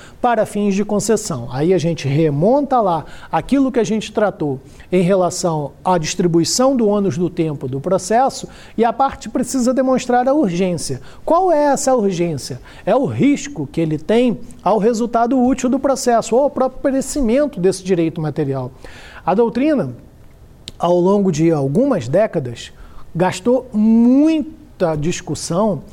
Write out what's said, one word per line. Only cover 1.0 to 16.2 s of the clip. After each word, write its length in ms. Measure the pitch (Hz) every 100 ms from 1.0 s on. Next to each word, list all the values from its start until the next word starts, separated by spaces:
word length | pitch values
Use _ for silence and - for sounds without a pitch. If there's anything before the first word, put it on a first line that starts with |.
| - 214 - 135 123
Aí 220 | 131 160
a 40 | 185
gente 300 | 165 156 135
remonta 720 | 143 160 139 190 277 285 254
lá 240 | 196 151 - - -
aquilo 400 | 165 - 277 262
que 80 | 233
a 60 |
gente 260 | 190 220 -
tratou 480 | - 202 - 147 131 - - -
em 120 | 180
relação 680 | 175 196 175 175 180 156 139 -
à 140 | - 180
distribuição 760 | 156 - 175 170 165 - 262
do 140 | 269 208
ônus 300 | 208 196 143
do 100 | 175
tempo 400 | - 160 139 131
do 120 | 135
processo 680 | 175 190 - 220 269 - - - - -
e 40 |
a 120 | 233
parte 340 | 233 269 - 220
precisa 460 | 277 233 269 240
demonstrar 520 | 262 262 254 - 247 247
a 60 |
urgência. 680 | 294 214 170 190 170 - 123 - -
Qual 300 | - 330 381
é 120 | 302
essa 300 | 294 254 262
urgência? 680 | 254 196 170 170 143 - 127 - - -
É 100 | 247
o 80 |
risco 640 | 214 113 262 285 294 285 135
que 120 | -
ele 160 | 165 156
tem 400 | - 226 247 - - -
ao 140 | 180 214
resultado 600 | 214 220 240 233 233 269
útil 300 | 247 269 247
do 100 | 269
processo 560 | 277 254 247 226